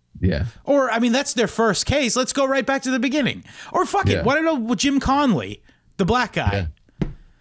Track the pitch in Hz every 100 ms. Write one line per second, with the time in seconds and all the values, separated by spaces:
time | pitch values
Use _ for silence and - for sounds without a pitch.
0 | _ - 92 73 - - - 285 254 226
1 | 247 247 277 - 214 - 226 185 - 277
2 | 247 240 254 - 269 269 262 269 262 254
3 | 262 294 220 101 - - - - 349 392
4 | 392 180 220 294 330 294 220 247 277 277
5 | 240 277 277 156 98 104 _ _ _ -
6 | 180 247 226 170 120 98 82 - _ -
7 | - - - _